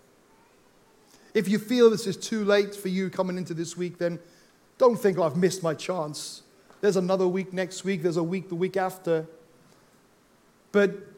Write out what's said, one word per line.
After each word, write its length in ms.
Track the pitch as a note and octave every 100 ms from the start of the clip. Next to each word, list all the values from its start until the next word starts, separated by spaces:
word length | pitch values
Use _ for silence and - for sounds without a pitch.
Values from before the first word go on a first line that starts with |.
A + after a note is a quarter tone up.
| _ _ _ _ _ _ _ _ _ _ _ - -
If 140 | A3 F#3+
you 100 | G#3
feel 320 | - B3 A#3
this 160 | G#3 G3
is 100 | F3
too 280 | - A3
late 300 | G3+ G3+ G3+
for 140 | - F#3+
you 220 | F#3 F#3+
coming 260 | - F#3 F3+
into 160 | F3+
this 220 | E3 E3 F3
week, 220 | F3+ F3
then 200 | F3 E3+ - _ _ _ _ -
don't 180 | B3+ G3
think, 220 | G3+ F3
"Oh, 60 |
I've 120 | E3 D3
missed 260 | F3+ F#3
my 120 | E3
chance." 680 | D3 - F3+ D3+ D3 - - - _ - -
There's 160 | G#3 F#3
another 320 | F3+ F#3+ F#3
week 240 | F#3 F#3+
next 320 | F#3 F3+ -
week. 180 | F#3 F#3+
There's 140 | F3 E3
a 60 |
week 260 | E3 F#3+ -
the 60 |
week 220 | E3+ F#3 F#3+
after. 500 | F#3 F#3 F3 D#3+ D#3+ - - _ _ _ _ _ _ _ _ _ _ _ _
But 220 | G3+ G3 E3+ -